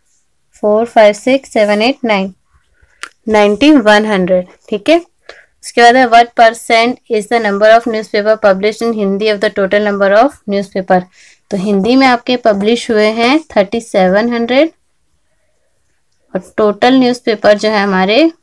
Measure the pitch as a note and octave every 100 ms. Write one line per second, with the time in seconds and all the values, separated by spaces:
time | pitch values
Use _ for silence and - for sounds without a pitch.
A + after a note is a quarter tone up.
0 | _ _ _ _ _ _ G#3 G#3+ A#3 A#3
1 | G#3 G#3 B3+ C4+ - A3+ G#3 G#3 A#3 C4+
2 | A#3 G3+ F#3+ - _ _ _ _ _ _
3 | - _ - G#3+ G#3 G#3 C#4+ D4 G#3 G#3
4 | G#3+ G3 F3+ F#3 F3+ _ - G#3 G#3 E4+
5 | E4+ _ - - _ _ - - A#3+ B3+
6 | B3 A#3 A#3+ - A3+ A3+ - A3+ A#3 B3+
7 | - A3 G3 A#3+ G#3+ G3+ G#3+ A3+ A#3+ A3
8 | G#3 G#3+ G#3 G#3+ G#3 F#3+ G#3 G#3+ A#3 A3
9 | G3 G3 A3 G3+ G#3+ G3+ F#3+ G#3 G#3 G3+
10 | G3 G#3 C#4 - - G3+ G3 G3+ F#3 F#3
11 | F3+ _ _ _ - G3 G#3 G3 G#3+ C4
12 | C4+ B3 - B3 A3+ G3+ G#3 A#3 - G#3+
13 | G#3+ A3 A#3+ D#4 - A3 F#3+ A#3 - G3+
14 | F#3 G3 A#3+ A#3 A#3 C4 E4 - _ _
15 | _ _ _ _ _ _ _ _ _ _
16 | _ _ _ F#3 - - G#3 G3+ B3 C4
17 | B3 A#3+ - G#3+ G3+ G#3 G#3+ G#3+ G3+ F#3
18 | F#3+ A#3 E4 -